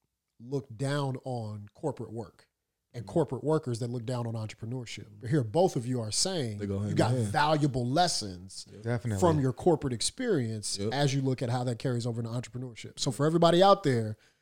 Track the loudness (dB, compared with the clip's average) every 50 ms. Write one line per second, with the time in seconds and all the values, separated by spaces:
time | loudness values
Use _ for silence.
0 | _ _ _ _ _ _ _ _ -12 -6 -6 -6 -6 -8 -10 -6 -4 -2 -2 -2
1 | -2 -2 -4 -6 -6 -6 -6 -6 -6 -8 -8 -10 -12 -16 _ -6 -6 -6 -4 -4
2 | -10 -10 -8 -10 -10 -12 _ _ _ _ _ _ _ _ _ _ _ _ _ -14
3 | -12 -2 0 0 2 2 -2 -4 0 0 0 0 0 -2 -4 -4 -4 -4 -4 -6
4 | -4 -4 -4 -4 -4 -4 -4 -6 -8 -8 -10 -10 -10 -8 -8 -8 -8 -10 -12 -14
5 | -14 -16 -18 -14 -4 0 2 2 2 2 2 2 2 4 2 0 -2 -2 -2 -2
6 | -4 -2 -2 0 0 0 0 -2 -4 -4 -4 -4 -4 -2 -2 -2 0 0 2 2
7 | 2 4 2 2 0 0 2 2 4 4 4 4 2 2 2 0 -2 0 2 2
8 | 2 2 2 -2 -4 -6 -10 -12 -14 -16 -16 -16 -16 -16 -18 -10 -4 -4 -4 -2
9 | -2 -2 0 4 4 4 4 4 2 0 0 2 4 4 4 4 2 -4 -2 -2
10 | -4 -4 -4 -4 -2 0 2 2 0 -2 -4 -6 -6 -6 -6 -4 -4 -2 0 2
11 | 2 2 2 2 0 0 0 0 -2 -2 -2 0 0 -2 -4 -2 -2 -2 -2 0
12 | -2 -2 -4 -4 -6 -4 -4 -6 -6 -6 -10 -10 -10 -10 -12 -14 -16 -16 -8 -4
13 | -4 -4 0 0 0 2 4 6 6 6 8 8 8 8 8 8 6 2 2 2
14 | 0 -2 -6 -10 _ _ _ _